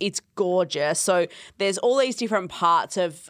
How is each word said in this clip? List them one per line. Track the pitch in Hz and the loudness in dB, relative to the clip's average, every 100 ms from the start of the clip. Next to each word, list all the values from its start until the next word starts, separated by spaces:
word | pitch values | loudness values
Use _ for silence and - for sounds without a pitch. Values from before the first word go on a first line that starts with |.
It's | 196 - - - | -6 -6 -14 -4
gorgeous. | 185 180 175 147 147 160 | 0 2 0 0 0 0
So | - 180 165 - - _ | 2 2 0 -4 -20 _
there's | 196 196 | -2 0
all | 247 269 | 0 2
these | 262 240 | 0 -2
different | 233 208 180 | -2 -2 -4
parts | - 170 170 - 202 | 0 2 2 0 -2
of, | 175 156 - | -4 -4 -4